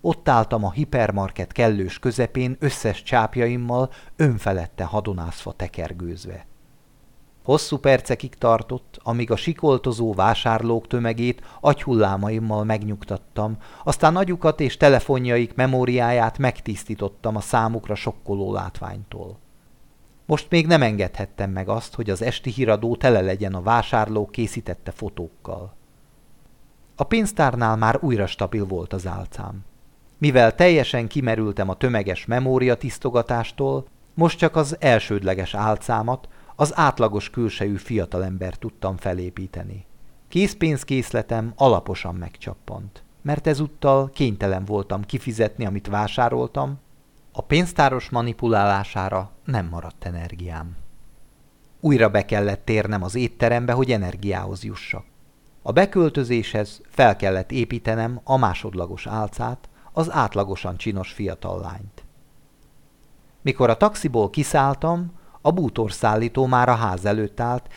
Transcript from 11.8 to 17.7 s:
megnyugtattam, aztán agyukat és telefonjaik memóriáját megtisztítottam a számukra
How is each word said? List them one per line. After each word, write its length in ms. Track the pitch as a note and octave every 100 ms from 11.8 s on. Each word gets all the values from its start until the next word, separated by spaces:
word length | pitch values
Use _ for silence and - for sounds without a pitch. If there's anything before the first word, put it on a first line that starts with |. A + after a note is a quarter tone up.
| - A#2+ G2+ G2 G2+ A2 A2 G#2+
megnyugtattam, 920 | G#2+ G#2+ G#2+ G#2 - G2 - - G#2+ A2 - -
aztán 320 | - - D#3 F3
agyukat 440 | F#3+ F3 E3 D3+
és 160 | C3+ -
telefonjaik 800 | D3 C3 - C3+ B2 A#2+ A#2+
memóriáját 840 | - C3 C3 B2+ B2 A#2+ B2 A2+ -
megtisztítottam 1000 | C3 - - G2+ - G#2 G2 - A2+ G#2+
a 40 |
számukra 540 | - B2 A2+